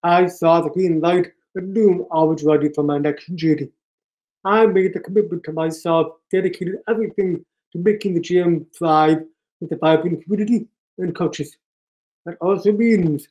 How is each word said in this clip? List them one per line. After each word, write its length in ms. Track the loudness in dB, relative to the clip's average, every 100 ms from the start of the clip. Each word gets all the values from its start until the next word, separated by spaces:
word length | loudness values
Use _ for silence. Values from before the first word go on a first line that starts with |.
I 240 | 2 2 2
saw 320 | 2 2 4
the 80 | 2
green 320 | -2 0 0
light 320 | 2 0 -2 _ _ -12
and 180 | -6
knew 320 | 2 4 2 -2
I 100 | 0
was 220 | 2 2
ready 240 | 2 2 0
for 160 | -2
my 120 | -2 0
next 300 | -2 -4 -10
journey. 360 | -4 0 0 -2 _ _ _ _ _ _ _
I 220 | -2 2 4
made 280 | 2 0
the 60 | -4
commitment 420 | -4 -2 -2 -4
to 80 | -8
myself, 600 | -4 -4 -4 0 0 0 -6 _
dedicated 460 | -2 -2 -4 -8 -8 -4
everything 560 | -4 -4 -4 -4 -4 -10 _ _
to 60 | -2
making 360 | 0 0 -2
the 60 | -4
gym 460 | 0 0 2 0 -4
thrive 460 | -6 0 4 4 2 -2 _ _ _
with 120 | -10
a 40 | -2
vibrant 460 | 2 2 0 -6
community 460 | -4 -4 0 -2 -4 _ _ -10
and 140 | -8
coaches. 440 | -4 -4 -4 -12 _ _ _ _ _ _ _
That 120 | -18 -6
also 300 | -2 0 0
means 560 | 2 2 4 2 -2 -8